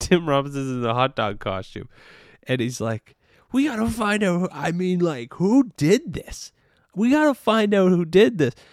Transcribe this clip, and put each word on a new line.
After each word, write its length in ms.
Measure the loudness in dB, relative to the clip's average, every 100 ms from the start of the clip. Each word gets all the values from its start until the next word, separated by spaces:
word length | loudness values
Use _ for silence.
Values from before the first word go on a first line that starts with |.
Tim 280 | 0 0 2
Robinson's 400 | -2 -2 -6 -6
in 120 | -4
the 140 | -2
hot 200 | 0 -2
dog 240 | -2 -4 -4
costume, 500 | -8 -8 -10 -14 -16 _ -20 -20 -20 _
and 180 | -6 -4
he's 200 | -4 -4
like, 340 | -6 -6 -8 _ _ _ _
"We 140 | -2 -2
gotta 220 | 0 -4
find 360 | -2 -2 0
out, 260 | 0 0 -2
I 200 | -4 -6
mean, 260 | -2 -2 0
like, 360 | 0 -2 -10
who 360 | -4 2 4 2 0
did 380 | 2 2 0
this? 360 | -12 -12 -16 -18 _ _ _ _
We 200 | -2 2
gotta 220 | 4 2
find 380 | 0 0 0 2
out 180 | 4 4
who 120 | 2
did 340 | 2 4 4 4
this." 160 | -2 -2 -20